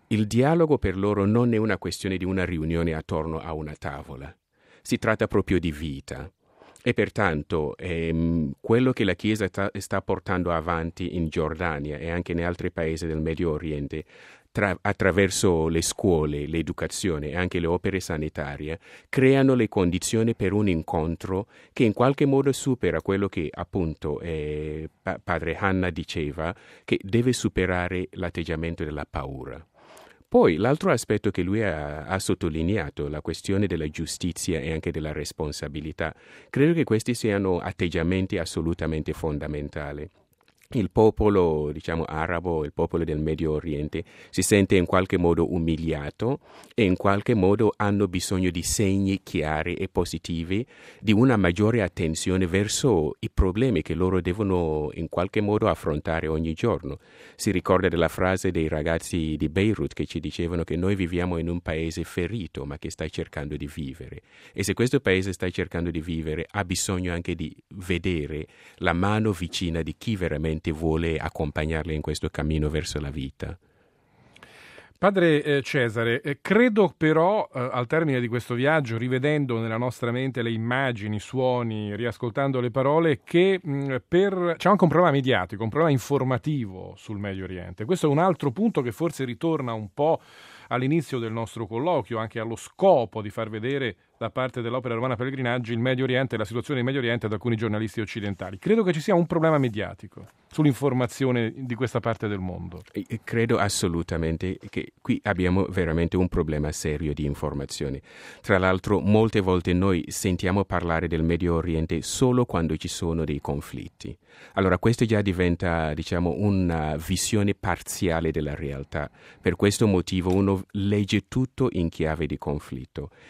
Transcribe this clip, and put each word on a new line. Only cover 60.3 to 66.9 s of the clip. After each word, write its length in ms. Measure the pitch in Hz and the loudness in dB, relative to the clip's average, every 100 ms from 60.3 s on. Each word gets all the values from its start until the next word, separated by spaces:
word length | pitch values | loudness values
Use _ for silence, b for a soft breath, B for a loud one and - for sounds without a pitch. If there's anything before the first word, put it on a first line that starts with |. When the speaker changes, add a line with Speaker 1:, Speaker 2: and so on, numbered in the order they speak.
| - 85 87 | -4 -4 -2
Speaker 1:
che 120 | 80 82 | -2 0
noi 180 | 92 | 0
viviamo 420 | 101 85 87 90 85 | 0 0 0 -2 -2
in 140 | 85 | -2
un 100 | 87 | -4
paese 420 | 87 80 82 82 | -4 -4 -4 -4
ferito, 640 | 80 - 87 113 82 - | -6 -4 -4 -4 -8 -10
ma 140 | 71 78 | -10 -10
che 120 | 80 | -10
sta 160 | - 80 | -8 -8
cercando 500 | - 82 - 73 73 | -6 -8 -8 -8 -8
di 80 | 73 | -8
vivere. 560 | 76 69 65 - - B B B | -8 -10 -10 -16 -16 B B B
E 100 | - | -6
se 80 | 101 | -2
questo 280 | 98 120 139 | 2 2 2
paese 340 | - 92 95 | 2 2 0
sta 160 | 92 92 | -4 -4
cercando 400 | - 87 87 85 | -4 -4 -2 -2
di 100 | 82 | -4
vivere, 460 | 78 80 78 78 78 | -4 -4 -4 -4 -4
ha 160 | 101 | -6
bisogno 480 | 95 90 - | -4 -2 -2